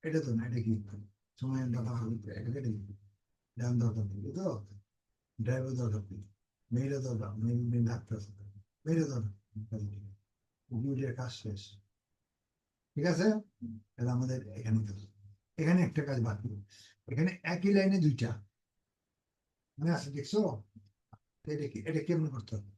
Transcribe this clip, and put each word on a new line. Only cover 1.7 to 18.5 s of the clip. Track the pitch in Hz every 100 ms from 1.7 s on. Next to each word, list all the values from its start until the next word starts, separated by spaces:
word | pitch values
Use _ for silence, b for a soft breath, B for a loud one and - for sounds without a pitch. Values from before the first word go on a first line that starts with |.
| 117
হবে, | 113 120 110 104 101
এটা | -
কেটে | 117 135
দিবি। | 123 104 98 - - _ _ _ _ -
ড্রাম | 120 123
দরকার | 117 107 101
নেই, | 98 120
এই |
তো? | - 196 107 - - _ _ _ _ _ _
ড্রাইভার | 113 131 131
দরকার | 127 120 104 98
নেই। | 92 - _ _ _ _
মেইলও | 120 135 139
দরকার, | 131 110 101 101
মেইল, | 113 120
মেইল | 120 120 113
রাখতে | 117 -
হবে। | 107 - - - - - _ 151
মেইলও | 165 147
দরকার | 127 107 101 _ 107 107 110
নেই। | 104 101 101 - _ _ _ _ _ 120
ভিডিওর | 131 135 131
কাজ | 120 123
শেষ। | - 107 101 - - _ _ _ _ _ _ _ _ _ _ _
ঠিক | - 165
আছে? | 160 202 214 - _ 120 110 - -
তাহলে | 123
আমাদের | 123 127 127 104
এখানে | - 117 110 107
কাজ। | - - - - - _ -
এখানে | 156 180
একটা | 151 -
কাজ | 143 131
বাকি। | 110 101 - 101 - B B B -
এখানে | 113 170 -
একই | 160 175 190
লাইনে | 202 190 196
দুইটা। | 151 120 113 104 -